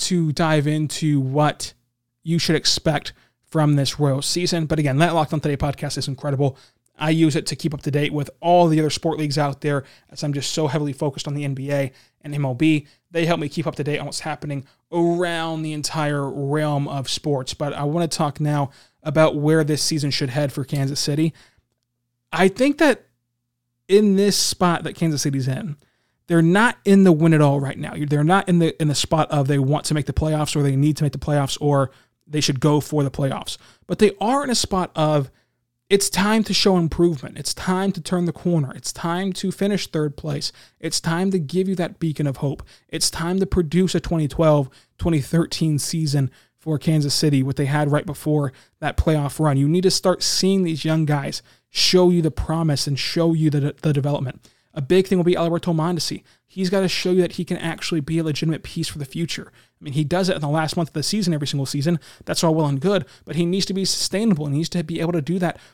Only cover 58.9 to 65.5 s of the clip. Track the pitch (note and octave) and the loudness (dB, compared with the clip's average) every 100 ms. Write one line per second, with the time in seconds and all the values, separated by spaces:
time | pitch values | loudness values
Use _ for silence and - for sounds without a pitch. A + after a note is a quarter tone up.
58.9 | D#3 C#3+ D#3+ E3 - - - _ _ D3+ | -8 -10 -6 -6 -6 -12 -20 _ _ -6
59.9 | C#3 C#3+ F3 F#3 - D3 D#3 D#3 F3+ D#3 | -4 0 0 0 0 -2 0 0 -2 -4
60.9 | D#3+ - G#3 F3+ D3+ D#3 C#3+ C3 D3 D3 | -4 -4 -2 0 -2 -2 -4 -4 -2 0
61.9 | E3+ - - - E3 E3 D#3+ D3 C3+ F3+ | -2 -4 -16 -8 0 2 2 0 0 0
62.9 | G3+ - - - D#3+ E3+ F#3+ F#3 G3 F#3 | 0 -2 -12 -8 -2 0 0 -2 -2 -2
63.9 | - - F#3+ A3+ D3+ D3 C#3+ E3 F3 E3 | -2 -2 0 2 0 0 -2 -2 -4 -4
64.9 | E3 E3 F3 C#3 F#3 F3 | -4 -2 -2 -2 -2 -2